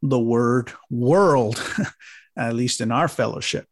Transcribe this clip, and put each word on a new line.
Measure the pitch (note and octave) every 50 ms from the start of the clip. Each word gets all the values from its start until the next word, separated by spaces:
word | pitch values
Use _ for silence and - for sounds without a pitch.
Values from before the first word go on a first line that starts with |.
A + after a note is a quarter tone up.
the | - C#3+ C3+ B2
word | A#2 A2+ A#2 A#2 A#2+ A#2+ A#2+ B2+ A#2+ - - - _ _
world, | - A#2+ A#2+ B2 D#3 F#3+ G3+ F#3 D3 C3+ A#2+ G#2+ A#2+ - - - - - G#3+ - - _
<laughs> | - - - - _ _ _ -
at | C3 A#2 A#2
least | A#2 B2 A#2+ - -
in | A#2+ A2+
our | A#2 B2 D#3+ D#3+
fellowship | - - A#2+ A2 C3 C3 B2+ - - - - _